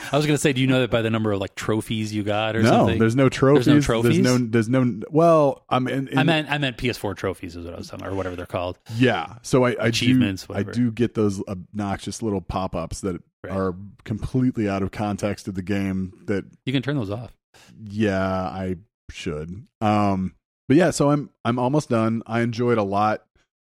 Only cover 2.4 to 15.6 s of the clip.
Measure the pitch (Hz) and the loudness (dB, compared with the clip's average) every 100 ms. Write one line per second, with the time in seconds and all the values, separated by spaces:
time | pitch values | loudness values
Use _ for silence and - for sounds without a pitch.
2.4 | 110 110 113 208 117 113 113 123 131 - | 0 2 4 4 4 4 2 4 2 4
3.4 | 135 143 123 147 135 113 120 175 127 127 | 4 6 6 4 4 2 4 4 4 4
4.4 | 120 117 110 131 127 107 110 151 170 160 | 2 2 2 2 2 -2 -2 4 6 6
5.4 | 139 - - 127 127 131 135 135 160 156 | 4 0 -2 -2 0 -4 -2 0 2 2
6.4 | 147 143 139 113 123 107 104 90 98 90 | 0 -2 -2 -2 -4 -4 -6 -4 -6 -6
7.4 | 90 85 85 85 85 98 92 95 92 87 | -10 -12 -12 -12 -14 -12 -8 -6 -6 -8
8.4 | 87 92 90 90 - 113 127 92 85 90 | -6 -6 -6 -8 -6 0 2 2 -6 -12
9.4 | - 135 123 113 117 113 120 127 101 95 | -2 2 2 0 -2 0 2 2 2 -2
10.4 | - 101 98 110 123 110 113 - 104 98 | -8 -6 -4 -2 -2 0 -2 2 0 0
11.4 | - 92 87 104 101 95 - - 113 98 | -6 -10 -10 -8 -6 -6 -8 -6 -4 -4
12.4 | - 98 92 90 82 - 98 87 _ _ | -4 -6 -4 -6 -8 -6 -6 -6 _ _
13.4 | 92 95 95 90 101 - - 107 - 127 | -8 -4 -2 -4 -12 -14 -8 -6 -2 0
14.4 | 127 117 104 98 95 - 104 98 104 101 | 0 0 0 0 -4 -4 -4 -2 -4 -4
15.4 | - 95 | -8 -6